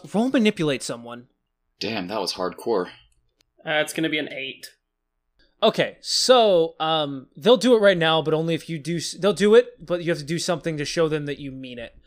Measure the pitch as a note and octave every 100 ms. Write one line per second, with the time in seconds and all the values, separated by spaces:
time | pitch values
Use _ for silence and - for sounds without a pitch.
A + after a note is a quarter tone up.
0 | - F#3+ B3 C4+ G#3+ G#3 D3+ C3 - A#2+
1 | A#2 A#2+ A#2+ _ _ _ _ - G#2 A2
2 | F2+ A2 F2+ - F#2 - - G#2+ F2+ -
3 | _ _ _ _ _ _ D#3+ D3+ D3+ -
4 | D#3+ D3+ D3 C#3+ C3+ - - _ _ _
5 | _ _ _ _ _ - A3 - A#2+ -
6 | - - - B3+ A3 F3+ E3 - D#3+ D#3+
7 | D3 C#3 B2+ - D#3 B3 A#3 A#3 G3+ F3+
8 | D#3+ D#3+ D3+ D#3 E3 D#3+ - E3 D3 E3+
9 | - - F#3 F3 G#3 A3+ B3 - E3 F3
10 | E3 D#3 C#3+ E3 - E3+ E3+ D#3 D3 -
11 | D#3+ D3+ C#3+ C#3+ C#3 C3 C3 A#2+ A2+ -